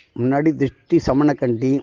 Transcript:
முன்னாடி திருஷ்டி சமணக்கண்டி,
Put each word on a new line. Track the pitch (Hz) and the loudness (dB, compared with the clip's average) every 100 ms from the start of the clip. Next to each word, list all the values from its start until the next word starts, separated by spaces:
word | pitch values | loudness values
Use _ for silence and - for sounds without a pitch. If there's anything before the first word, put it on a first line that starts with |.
| _ - | _ -6
முன்னாடி | 123 139 156 135 | -2 0 0 -2
திருஷ்டி | 135 - - 165 - | -4 -6 -2 0 2
சமணக்கண்டி, | 135 147 135 127 113 127 139 | 2 2 0 -2 -2 -2 -2